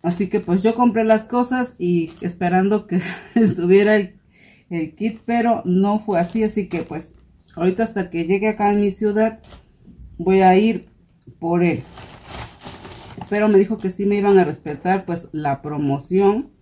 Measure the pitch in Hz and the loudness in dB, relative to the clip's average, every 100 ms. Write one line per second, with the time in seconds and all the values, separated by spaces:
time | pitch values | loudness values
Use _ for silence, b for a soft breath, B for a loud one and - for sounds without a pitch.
0 | 165 175 196 208 - 180 208 226 240 220 | -4 -4 -2 -4 0 0 0 2 2 2
1 | 220 220 220 240 247 254 247 - 175 175 | 2 2 0 -2 -2 -2 -6 -4 -2 0
2 | 165 - 175 175 180 185 196 208 214 180 | -2 -8 -10 -4 0 0 2 0 -2 -4
3 | 170 - - - 220 175 175 190 208 214 | -4 -12 -4 2 2 2 4 4 6 2
4 | 190 - _ b b b b 170 156 - | 0 -10 _ b b b b -8 -8 -6
5 | 220 220 - 233 233 226 180 180 202 208 | -8 -8 -4 0 2 0 0 0 2 0
6 | 214 180 175 233 220 214 180 170 - 156 | 0 -2 0 0 -2 -2 -4 -6 -8 -12
7 | 160 _ _ _ _ - 175 185 226 226 | -14 _ _ _ _ -2 -2 0 -4 -4
8 | 180 170 165 190 214 214 202 202 208 190 | -6 -6 -2 0 0 0 0 2 0 -2
9 | 214 202 220 220 - - _ _ - - | -2 0 -2 -2 -20 -20 _ _ -20 -20
10 | - - 170 190 185 185 220 202 - _ | -20 -8 0 4 6 6 4 -2 -8 _
11 | _ _ - - 165 175 175 123 - - | _ _ -20 -10 -2 0 2 0 -8 -20
12 | - - - - - - - - - - | -20 -20 -18 -16 -16 -18 -20 -20 -20 -20
13 | - - - 208 214 196 208 220 190 185 | -20 -18 -6 -2 4 4 4 -2 -6 -4
14 | 202 202 196 196 170 147 156 143 180 190 | -2 0 4 4 4 -2 -10 -8 -2 -2
15 | 185 170 - 156 151 139 151 147 147 139 | -2 -10 -8 -6 -4 -6 -6 -6 -4 -4
16 | - 185 196 214 302 _ | -2 2 2 2 -4 _